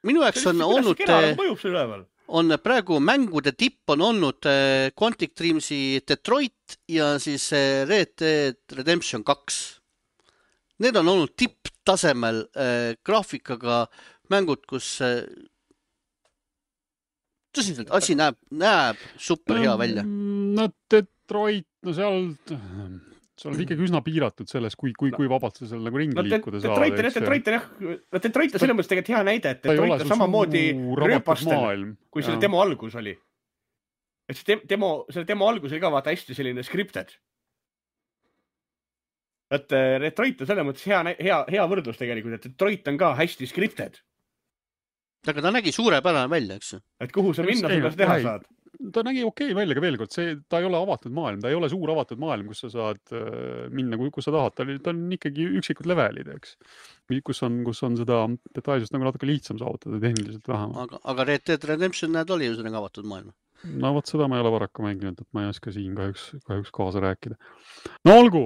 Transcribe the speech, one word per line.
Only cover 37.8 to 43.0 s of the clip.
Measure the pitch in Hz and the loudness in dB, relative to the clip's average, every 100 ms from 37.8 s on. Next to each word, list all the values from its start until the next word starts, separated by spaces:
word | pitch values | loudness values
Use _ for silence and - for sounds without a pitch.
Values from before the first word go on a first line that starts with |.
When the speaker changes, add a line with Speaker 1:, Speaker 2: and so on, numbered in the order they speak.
| _ _ _ _ _ _ _ _ _ _ _ _ _ _ _ _ _ | _ _ _ _ _ _ _ _ _ _ _ _ _ _ _ _ _
Speaker 2:
Et, | 139 - | -4 0
äh, | 135 131 135 | 2 4 2
Detroit | 151 156 262 254 | -2 -2 -2 -2
on | 139 | -4
selles | 202 143 | -2 -2
mõttes | 135 196 | -6 0
hea | 196 | 0
nä-, | 170 175 | 0 -4
hea, | 185 170 - | 0 0 0
hea | 190 170 | 0 0
võrdlus | 190 127 110 | 0 -4 -8
tegelikult, | 120 113 113 113 | -6 -6 -8 -10
et | 127 | -14
Detroit | 131 196 196 147 | -2 -2 0 -4
on | |
ka | 147 | 2